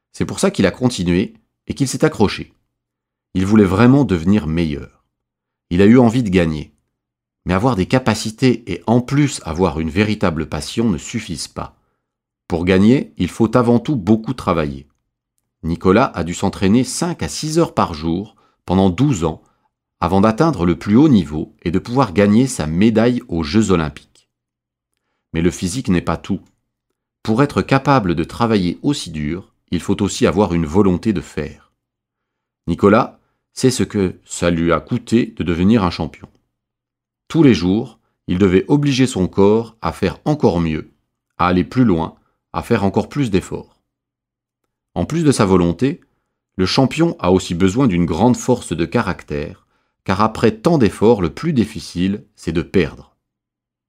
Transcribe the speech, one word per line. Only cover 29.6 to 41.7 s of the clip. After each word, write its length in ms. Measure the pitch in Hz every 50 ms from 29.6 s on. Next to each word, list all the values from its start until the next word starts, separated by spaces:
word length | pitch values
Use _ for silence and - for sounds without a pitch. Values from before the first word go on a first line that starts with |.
| _ -
il 100 | 92 82
faut 220 | - - 98 - 104
aussi 240 | 92 - - 123
avoir 280 | 95 78 95 104 90 87
une 120 | 85 82
volonté 460 | 73 76 98 104 95 90 85 - 113 104
de 80 | 80
faire. 520 | 71 - - 80 76 76 73 - _ _ _ _ _ _ _ _ _ _ _ _ _ _ _ _ _ _ _ _ _
Nicolas 540 | - 87 - - 101 104 117 143 - - _ _ _ _ _ _ _ -
sait 180 | - - 131
ce 140 | - - 101
que 340 | - - 104 95 90 - - _
ça 260 | - - - 87 87
lui 220 | 87 82 85 82 82
a 80 | 78
coûté 460 | - - 123 117 - - 113 117 - - -
de 80 | - 78
devenir 400 | 78 87 80 90 101 117 117 92
un 60 | 85
champion. 380 | - - 82 73 - - - - _ _ _ _ _ _ _ _ _ _ _ _ _ _ _ _ _ _ _ -
Tous 160 | - 160 160
les 100 | 135 107
jours, 460 | 80 85 90 95 110 127 - - _ _ _ _ _ _
il 120 | - 90 90
devait 260 | 101 95 87 95 -
obliger 400 | - 147 147 147 143 135 120 131
son 220 | 117 - 95 92 87
corps 480 | - - 98 101 107 113 117 113 - _
à 120 | - 82 78
faire 260 | - 101 87 80 - -
encore 360 | 156 151 147 - 110 85 87
mieux, 300 | 85 80 78 78 - - _ _ _ _ _ _ _ _ _ -
à 80 | 87
aller 180 | 90 90 90 101
plus 200 | -